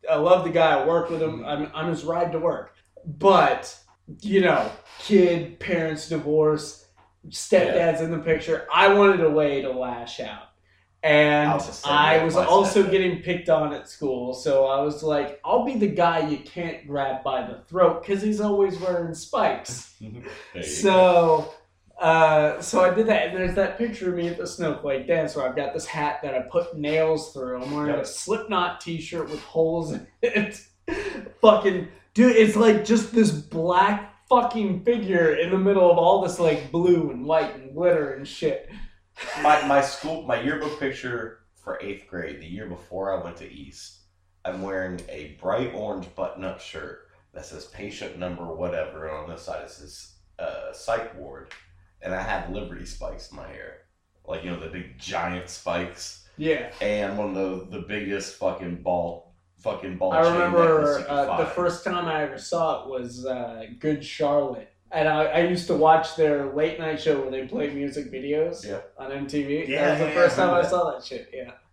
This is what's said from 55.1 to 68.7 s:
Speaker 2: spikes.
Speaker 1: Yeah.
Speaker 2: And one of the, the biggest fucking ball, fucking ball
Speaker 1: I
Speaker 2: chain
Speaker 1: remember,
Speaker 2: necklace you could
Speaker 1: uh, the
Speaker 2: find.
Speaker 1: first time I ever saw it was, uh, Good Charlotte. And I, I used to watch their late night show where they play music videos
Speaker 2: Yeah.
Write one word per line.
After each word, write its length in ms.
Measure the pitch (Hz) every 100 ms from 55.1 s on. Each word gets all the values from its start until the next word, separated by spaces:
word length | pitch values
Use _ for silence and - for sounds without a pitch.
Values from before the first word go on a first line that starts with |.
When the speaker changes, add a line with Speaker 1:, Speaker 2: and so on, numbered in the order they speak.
| 87 87 90 90
Speaker 2:
spikes. 800 | - 90 87 90 - - - _ -
Speaker 1:
Yeah. 340 | 156 147 120 -
Speaker 2:
And 340 | 104 104 98 104
one 180 | 101
of 360 | 95 95 92 -
the, 80 | 98
the 80 | 87
biggest 500 | 104 101 98 - -
fucking 460 | 95 - 90 87
ball, 520 | 87 87 85 85 _ _ _ _
fucking 340 | - 101 95 90
ball 160 | -
Speaker 1:
I 120 | 160
Speaker 2:
chain 80 | 170
Speaker 1:
remember, 240 | 170 175 170 165 156
Speaker 2:
necklace 160 | 147 139
you 60 |
could 60 | 139
Speaker 1:
uh, 260 | 143 139 170
the 60 |
Speaker 2:
find. 100 | 165 -
Speaker 1:
first 280 | 175 175
time 200 | 190 180
I 180 | 165 151
ever 120 | 147 -
saw 460 | - 170 160 -
it 60 | 131
was, 340 | 127 120 123
uh, 400 | 131 123 113 113 110 120
Good 260 | 156 143
Charlotte. 720 | - - 147 147 135 123 - _ _
And 160 | 165 156
I, 160 | 151
I 140 | 156 165
used 260 | 170 175 -
to 80 |
watch 400 | 151 156 160 -
their 400 | - 156 143 135
late 240 | 139 160 -
night 220 | 156 147
show 200 | 156 139
where 80 | 131
they 140 | 131 127
play 220 | - 147
music 420 | 139 143 147 123
videos 520 | 131 143 151 170 170
Speaker 2:
Yeah. 140 | -